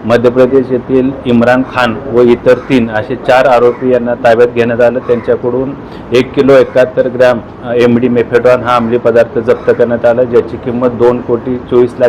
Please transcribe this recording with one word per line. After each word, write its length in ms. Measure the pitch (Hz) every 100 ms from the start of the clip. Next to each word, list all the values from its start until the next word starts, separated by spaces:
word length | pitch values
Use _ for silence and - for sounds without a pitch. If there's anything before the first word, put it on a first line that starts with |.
मध्य 260 | 110 117 123
प्रदेश 360 | 127 127 135 123
येथील 400 | 123 - 131 127 139 -
इम्रान 360 | 120 117 127 127
खान 200 | 127 120 107 -
व 80 | 117
इतर 340 | 120 120 127
तीन 360 | 120 - 131 113
असे 260 | 107 107 123
चार 280 | - 127
आरोपी 480 | 143 120 120 120 127
यांना 220 | 123 120
ताब्यात 340 | 120 123 113 120
घेण्यात 320 | 117 117 117
आलं. 180 | 120 123
त्यांच्याकडून 720 | 123 120 120 117 123 127 135 139 - - -
एक 220 | 120 131
किलो 180 | 143 135
एकाहत्तर 560 | 135 120 127 127 - 127
ग्रॅम, 300 | 123 127 117 - -
अ, 80 | 123
एमडी 360 | 120 120 120 123
मेफेड्रॉन 540 | 123 113 120 123 123
हा 140 | 117 123
अंमली 220 | 113 117
पदार्थ 400 | 120 117 110 123
जप्त 320 | 113 117 - 117
करण्यात 260 | 117 120
आला, 180 | 120 120
ज्याची 340 | 123 117 - 120
किंमत 300 | 131 120 127
दोन 340 | 113 120 123
कोटी 360 | 123 117 131 123
चोवीस 380 | - 123 123
लाख 100 | -